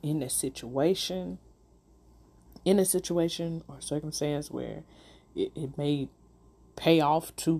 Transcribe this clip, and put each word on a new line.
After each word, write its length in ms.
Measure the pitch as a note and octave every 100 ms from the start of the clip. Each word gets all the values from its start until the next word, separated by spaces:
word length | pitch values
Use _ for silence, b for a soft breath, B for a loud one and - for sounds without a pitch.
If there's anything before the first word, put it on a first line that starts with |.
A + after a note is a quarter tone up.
in 220 | D3 D3+
a 60 | B2+
situation, 1080 | - C3+ C3+ A#2 C3 D#3 F#3+ - F#3 F3+ F#3 - _ _ _ _ - - - - - - - -
in 140 | G3+
a 60 | F#3
situation 800 | F3+ F3+ F3 E3 E3 E3+ E3 -
or 120 | C3+
circumstance 680 | - D3 D3+ - D3 D3 D3
where 340 | C3 A#2+ G#2 - b b b b -
it, 160 | G2 -
it 220 | C#3+ C#3+
may 320 | D3 D3 C3+ - - - - _ - -
pay 240 | - E3
off 360 | D3 D#3+ - -
to 240 | - E3